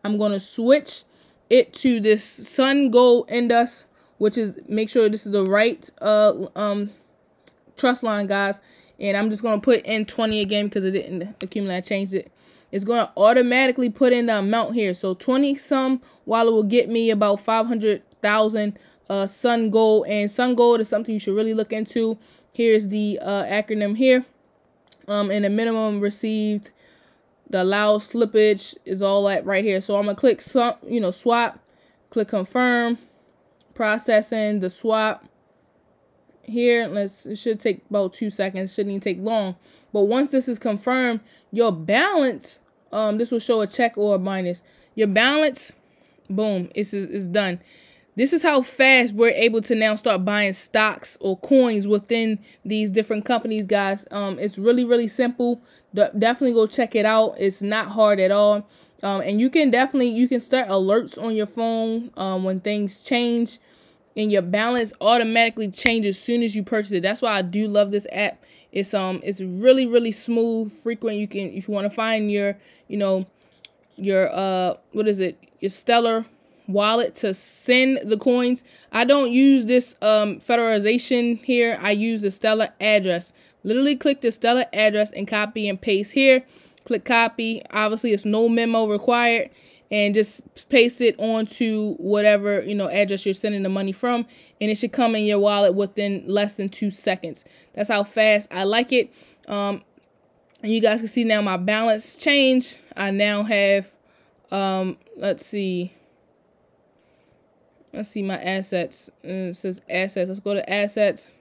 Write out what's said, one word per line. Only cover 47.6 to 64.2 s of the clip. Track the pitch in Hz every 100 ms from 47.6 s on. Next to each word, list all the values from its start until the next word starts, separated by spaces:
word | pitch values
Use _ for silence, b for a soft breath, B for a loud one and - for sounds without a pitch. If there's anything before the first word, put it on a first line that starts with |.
| b b b b b -
This | 269
is | 339
how | 339 277
fast | 254 - 262 262 240
we're | 208 233
able | - 226 226
to | 208 220
now | 220 214
start | 233 190
buying | 185 208 202
stocks | 190 - 220 214 - - -
or | 196 185
coins | - 269 247 214 202
within | 208 208 233 226 208 B B
these | 196 214 214
different | 196 214 214 208
companies, | 240 226 214 196
guys. | 202 196 202 -
Um, | 202 202 185
it's | 202 196
really, | 214 247 240
really | 240 226
simple. | - 247 247 240 240 b b b
De-, | 190 208 208
definitely | 226 247 262
go | 233 220
check | - 226 220
it | 214
out. | 220 220 -
It's | 196 190
not | 202 214 202
hard | 214 214 202
at | 185
all. | 202 208 208 - b b b
Um, | 196 196
and | - 208
you | 254
can | 254 285
definitely, | 240 262 269 247
you | 226 247
can | 247
start | - 254 220
alerts | 196 190 220 226 -
on | 226 220
your | 208
phone, | 233 226 226 226 226 240 -
um, | 190 185 190
when | 190
things | 208 208 202 -
change, | - 240 240 233 233 - b b b b _
and | -